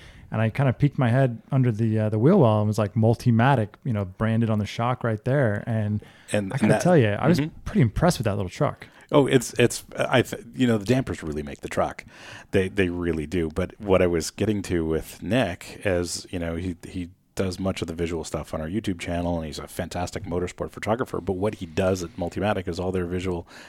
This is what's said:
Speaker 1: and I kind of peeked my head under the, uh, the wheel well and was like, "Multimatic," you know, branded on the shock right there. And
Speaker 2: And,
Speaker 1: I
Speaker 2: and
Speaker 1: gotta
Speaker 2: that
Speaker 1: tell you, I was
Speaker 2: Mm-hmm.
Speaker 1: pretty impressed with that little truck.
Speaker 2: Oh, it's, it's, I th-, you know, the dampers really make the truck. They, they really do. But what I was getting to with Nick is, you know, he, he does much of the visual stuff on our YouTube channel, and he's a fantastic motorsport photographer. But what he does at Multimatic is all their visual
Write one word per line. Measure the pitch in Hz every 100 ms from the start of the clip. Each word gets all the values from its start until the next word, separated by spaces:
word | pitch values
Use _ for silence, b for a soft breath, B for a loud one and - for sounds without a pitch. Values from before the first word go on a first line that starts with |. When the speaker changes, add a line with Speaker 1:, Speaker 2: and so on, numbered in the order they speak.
| B B B
Speaker 1:
and | 107
I | 110
kind | - 139
of | -
peeked | 143 -
my | 123
head | 123 135 113 -
under | 135 123
the, | 107 113 110
uh, | 107
the | 107
wheel | 127 202
well | 123 107
and | 107
was | 107
like, | 104
"Multimatic," | - 110 117 123 113 123 135 107 -
you | 143
know, | 107 95
branded | 95 110 113 113
on | 107
the | 101
shock | - 117 123
right | 120 110 -
there. | 143 123 101 -
And | 113 104 104 B B B
Speaker 2:
And, | 107 98
Speaker 1:
I | -
Speaker 2:
and |
Speaker 1:
gotta | -
Speaker 2:
that | 107
Speaker 1:
tell | 165 175
you, | 110
I | 101 131
was | 170
Speaker 2:
Mm-hmm. | 156 - -
Speaker 1:
pretty | 214
impressed | 120 - 175 -
with |
that | 110 101
little | 92
truck. | - 143 - - B B
Speaker 2:
Oh, | 147 131
it's, | 135 - -
it's, | 120 - - -
I | 139 135
th-, | 104 - -
you | - 123
know, | 113
the | 98
dampers | 127 - 87
really | 82 76
make | 71 67
the | -
truck. | - 82 - - B B B B
They, | 101 95
they | 101 90
really | 87 85 80 76
do. | 90 80
But | 82 87 -
what | 104 92
I | 90
was | 85 78
getting | - 104 104
to | 90 87 80
with | 80 - -
Nick | 85 120 104 87 - -
is, | 104 90 87 - -
you | 92
know, | 85 85
he, | 92 85 -
he | 92 87 - _
does | - 95 90
much | 95 92
of | 85
the |
visual | 82 85 85
stuff | 78 80 73
on | 80
our | 78
YouTube | 101 107 87
channel, | - 85 87 87
and | 78
he's | 73
a | 76
fantastic | - 82 87 87 -
motorsport | - 87 90 - 80
photographer. | - - 117 131 87
But | 87
what | 92 104 107
he | 85
does | 78 92 95
at | 85 -
Multimatic | 87 - 98 98 92
is | 85
all | 90
their | 92 87
visual | 90 92 85 - B